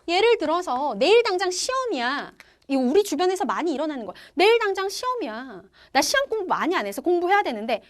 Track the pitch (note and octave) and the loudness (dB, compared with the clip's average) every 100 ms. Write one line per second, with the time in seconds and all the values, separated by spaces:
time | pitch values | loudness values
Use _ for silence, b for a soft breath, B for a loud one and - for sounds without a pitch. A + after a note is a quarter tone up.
0 | - F4 A4+ G#4+ D4+ E4+ F4 B3 D4 G3+ | -2 2 4 2 0 -2 -2 -4 -4 0
1 | C#4+ A#4 A4+ F#4 F#4 F4+ - C5 B4+ C#4+ | 4 6 4 0 -2 -4 -4 -2 -2 -2
2 | A#3+ C#4 F#3 - b b - C4+ B3 F4+ | -2 -4 -8 -16 b b -4 0 2 2
3 | G#4 D4 F4+ F#4+ C4 G3 E4 B3+ D#4 C#4 | 2 0 0 0 -2 -2 -2 -2 -4 -6
4 | G3 B B - G4+ A#4 G#4+ G4 G4 - | -10 B B 2 4 4 2 -2 -4 -4
5 | B4+ B4 C#4 A3 C4 F#3+ - b b C4+ | -4 -4 -6 -8 -12 -16 -20 b b -2
6 | D#4+ C5+ C#5 A4 F#4 F3 B3 F4+ G#3 G#3 | 0 0 0 -2 0 0 0 0 -2 -2
7 | D#4+ F4 F4 G4+ F4 A3 A3+ A#3+ | 0 2 4 2 2 -4 -4 -4